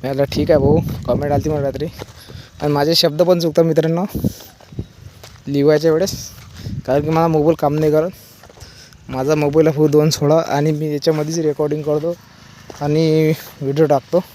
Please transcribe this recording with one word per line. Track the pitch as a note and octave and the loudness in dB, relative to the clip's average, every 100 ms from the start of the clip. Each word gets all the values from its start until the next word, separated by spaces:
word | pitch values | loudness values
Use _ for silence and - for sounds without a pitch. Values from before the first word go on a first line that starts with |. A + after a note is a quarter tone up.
मी | C3 | -4
म्हटलं, | C3+ | -2
"ठीक | C#3 - D3 | -2 -2 2
आहे | D3+ | 2
भाऊ." | C#3 D#3 - - - | 4 2 0 -8 -2
कमेंट | D3+ D3 | -2 0
आली | |
होती | C#3+ D3+ | -2 -2
मला | D3+ | -2
रात्री, | C#3 C3 D#3+ - - - - - - - | -4 -6 -8 -10 -18 -18 -20 -20 -20 -6
आणि | D3 | -2
माझे | C#3+ D3 E3+ | 0 2 2
शब्द | E3 D3+ | 0 0
पण | F3 F3+ | 2 2
चुकतात | E3 D3+ E3 | 2 2 2
मित्रांनो | D#3+ D#3+ E3 G3+ - - - - - - - - - - - - - - | 2 0 -2 -4 -4 -4 -6 -20 -20 -16 -14 -14 -18 -20 -20 -20 -18 -6
लिवायच्या | C#3+ C#3+ D3+ D#3+ | 0 4 4 2
वेळेस, | D#3 F#3+ - - - - - - - - | 2 -2 -6 -14 -18 -20 -16 -10 -10 -2
कारण | C#3 | -2
की | D3 | 0
माझा | D#3+ E3 | 0 2
मोबाईल | D#3 D3+ D#3+ | 2 2 2
काम | D3 D3+ | 0 0
नाही | D#3 | 2
करत. | D3+ E3+ - - - - - - - - - - | 2 0 -8 -20 -20 -20 -20 -20 -20 -20 -20 -12
माझा | C3 C3+ D#3 | -6 -2 0
मोबाईल | D3 D3+ D#3 | 2 2 2
आहे | C#3+ D3+ | 4 4
दोन | D3+ D3+ | 4 2
सोळा | - C#3+ D#3+ D#3+ | 0 2 2 2
आणि | C#3 D3+ | -2 0
मी | D3+ D#3 | -2 -4
याच्यामध्येच | D3 E3 D#3 D3+ E3 | -2 0 0 -2 -2
रेकॉर्डिंग | D#3 C#3+ D3+ D3+ | -2 -2 -4 -2
करतो | D3+ D3+ D#3+ F3 - - - - - - | -2 -2 -4 -8 -14 -20 -20 -20 -20 -8
आणि | D3 D3+ D#3+ D#3 D#3 D#3 - - | -2 0 2 2 2 0 -6 -8
व्हिडिओ | C3+ C#3+ D#3 | -6 0 2
टाकतो. | C#3+ - E3+ F#3 | 2 2 -2 -2